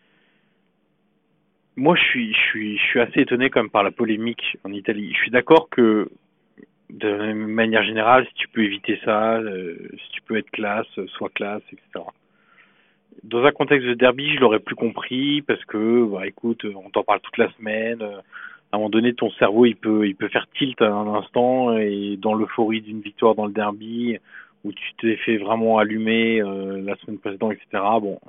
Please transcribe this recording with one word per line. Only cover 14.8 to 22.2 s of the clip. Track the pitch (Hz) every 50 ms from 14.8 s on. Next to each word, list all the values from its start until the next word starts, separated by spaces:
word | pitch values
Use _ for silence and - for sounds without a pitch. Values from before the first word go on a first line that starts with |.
| 123 117 104 - - - 127 127 135 143 147 147
parce | 143 - 113 - -
que, | - - 107 107 113 117 120 120
bah, | 110 101 92 95
écoute, | 98 - - - 117 117 - -
euh, | 107 98 95 95
on | 98
t'en | - 107 98
parle | - 104 95
toute | - - - -
la | 117 95
semaine. | - _ 113 107 107 110 110 113 117 117
Euh, | 110 104 101 98 - _ - - - - - - _ _
à | -
un | 104
moment | 107 107
donné, | 101 113 113 123 120
ton | - 123 110
cerveau, | - - 127 101 101 113 123
il | 120 110
peut, | - - 113 107 107 107 104
il | 95
peut | - 110 101
faire | - 117 - - _ -
tilt | 147 135 127 -
à | 117 107
un | 104 107 107 104 107
instant | 107 98 - - 127 123 123 127 131 127 120 117 110
et | 107 104 101 101 101 101 101
dans | 95